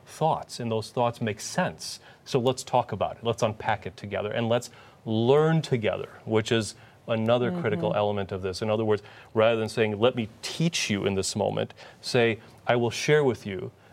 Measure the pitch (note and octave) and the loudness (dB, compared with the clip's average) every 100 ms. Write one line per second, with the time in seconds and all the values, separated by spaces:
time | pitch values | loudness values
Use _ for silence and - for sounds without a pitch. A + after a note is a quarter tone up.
0 | - - D#3+ B2 - - A#2 A2 - - | -14 -4 -2 -2 -6 -8 -4 -4 -4 -2
1 | A#2+ A#2 A2+ G#2 - - E3 E2 - - | -2 0 -6 -6 -6 -4 -4 -4 -14 -14
2 | - - - C3+ A#2+ C3 - B2+ A#2 G2+ | -18 -20 -2 0 0 -2 0 0 0 -2
3 | E2 - A#2 A2+ A2 G#2+ - G#2 F#2 - | -4 -2 -2 0 0 -2 -2 -2 -4 -12
4 | G#2 G2 G#2 A2+ A2+ A#2 - - - - | -8 -6 -4 -2 0 0 -2 -18 -20 -12
5 | A#2+ A2 A#2 C#3+ D#3 D#3+ - B2 G#2 G2 | -4 0 4 6 4 2 0 -2 0 -2
6 | - - - A2 A2 A2+ G#2 - - - | -6 -12 0 0 2 0 0 -8 -20 -12
7 | - A2+ A2 B2 A#2+ F3 B2 G#2 G#2+ G#2 | -4 0 2 4 2 0 -2 0 0 0
8 | G#2 G#2 G2 G2 F#2+ F#2 A2 A2 A2 G#2 | 0 0 -4 -4 -4 -2 0 0 2 0
9 | - - - A2 A2 A2+ A2 A#2+ A2 G2+ | -2 -20 -4 2 4 4 -2 0 0 2
10 | A#2+ B2 G#2+ - - - E3 - - G2+ | 2 2 -4 -6 -10 -2 -2 0 -2 0
11 | G2 F#2+ F#2 G#2 G2+ G#2 A2 - - - | 0 -2 -2 0 0 0 -4 -8 -20 -16
12 | - B2+ A#2 G#2+ - - - A#2+ A#2 - | -2 2 2 0 -6 -8 0 2 0 -2
13 | - D3+ C#3 G#2+ G#2 F#2+ - - - | 2 4 4 0 -4 -8 -10 -14 -20